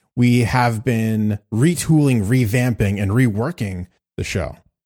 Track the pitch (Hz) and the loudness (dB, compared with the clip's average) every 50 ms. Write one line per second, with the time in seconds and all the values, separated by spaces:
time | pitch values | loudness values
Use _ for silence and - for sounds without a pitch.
0 | _ _ - 123 123 120 120 123 117 98 - 127 123 120 113 107 - 127 117 113 | _ _ -2 0 2 4 4 2 2 2 0 2 2 0 0 -2 -2 -2 -2 0
1 | 113 110 110 107 107 107 104 - _ - 110 110 139 175 170 - - - 160 151 | 0 0 0 0 0 -2 -2 -4 _ -4 -2 0 2 2 0 0 0 2 2 4
2 | 147 139 127 113 95 98 131 127 123 101 113 123 123 127 110 - 110 98 101 98 | 4 2 2 2 0 2 2 2 2 0 0 0 0 0 0 0 -2 -2 -2 -2
3 | 104 98 104 127 131 117 98 104 120 165 175 - 113 98 92 90 90 - _ _ | -2 0 2 2 2 2 0 -2 -4 -4 -4 -6 -8 -6 -6 -8 -10 -12 _ _
4 | _ _ - - - - - 95 76 64 - - _ _ _ _ _ | _ _ -10 -8 -6 -4 -4 -4 -4 -6 -8 -14 _ _ _ _ _